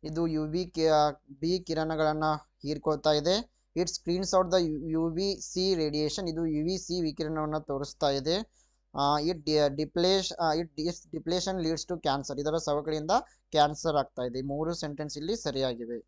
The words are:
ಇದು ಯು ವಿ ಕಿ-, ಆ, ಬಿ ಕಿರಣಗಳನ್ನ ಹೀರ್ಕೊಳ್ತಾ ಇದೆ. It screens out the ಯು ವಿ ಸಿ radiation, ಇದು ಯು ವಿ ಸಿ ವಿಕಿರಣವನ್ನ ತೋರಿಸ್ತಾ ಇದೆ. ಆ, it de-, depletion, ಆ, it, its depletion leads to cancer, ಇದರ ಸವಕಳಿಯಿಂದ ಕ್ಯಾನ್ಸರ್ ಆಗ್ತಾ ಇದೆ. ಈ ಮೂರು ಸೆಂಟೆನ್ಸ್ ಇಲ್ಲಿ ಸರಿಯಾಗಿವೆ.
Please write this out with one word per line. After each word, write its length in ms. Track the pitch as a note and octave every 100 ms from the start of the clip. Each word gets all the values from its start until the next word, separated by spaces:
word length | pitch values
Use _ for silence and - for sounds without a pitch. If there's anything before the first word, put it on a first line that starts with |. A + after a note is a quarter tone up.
| D#3
ಇದು 140 | D#3 E3
ಯು 80 | D#3 D3+
ವಿ 60 | D#3+ F3+
ಕಿ-, 100 | E3 D#3+ D#3
ಆ, 20 | D3+ C#3+ _ C#3
ಬಿ 120 | E3 F#3 F3
ಕಿರಣಗಳನ್ನ 580 | D#3 D#3+ D#3 D#3 D#3 D#3 D3+ - _
ಹೀರ್ಕೊಳ್ತಾ 480 | C#3 D3 - D3 D#3 D3+
ಇದೆ. 120 | D3+ G3 A#3+ _ _ -
It 80 | F3
screens 360 | - - F3 F#3+ F#3+
out 120 | F3+
the 60 | F#3 E3+ D#3 D#3+
ಯು 100 | D#3+ E3 D#3+
ವಿ 100 | G3 G3 -
ಸಿ 180 | F3+ F#3+ F3+
radiation, 440 | D#3 D3 D3+ E3+ F#3
ಇದು 100 | D#3+ E3 D#3
ಯು 40 | G3+
ವಿ 80 | F#3
ಸಿ 120 | - F3+ D#3+
ವಿಕಿರಣವನ್ನ 520 | D3 D#3 D#3 D3+ D3+ D3+
ತೋರಿಸ್ತಾ 400 | C#3 C#3+ - D3 C#3
ಇದೆ. 180 | C3 F3+ A3+ _ _ _ _ -
ಆ, 40 | C#3+ D3+ D#3
it 100 | D#3+ D3
de-, 80 | D3+ D3 C#3
depletion, 560 | D#3 F3 F3+ F#3+ F#3 -
ಆ, 60 | E3 D#3
it, 100 | E3 - D#3+
its 100 | E3 - D#3+
depletion 400 | E3 F3+ F3+ F#3+
leads 200 | D#3+ D#3+ -
to 60 | A2+ D3+
cancer, 300 | C#3 C3+ C3+
ಇದರ 160 | D3 D#3+ D#3
ಸವಕಳಿಯಿಂದ 480 | D3 D3 D#3 D#3 A3 - _ _ D#3
ಕ್ಯಾನ್ಸರ್ 420 | D3 D3+ E3 D3
ಆಗ್ತಾ 200 | C3+ - B2+
ಇದೆ. 100 | B2
ಈ 20 | C3+
ಮೂರು 200 | C#3+ D#3+ E3+
ಸೆಂಟೆನ್ಸ್ 340 | D3+ C#3+ D3+ D3
ಇಲ್ಲಿ 140 | D#3 A3 D#3
ಸರಿಯಾಗಿವೆ. 540 | C3+ C3 A#2 A#2 A#2+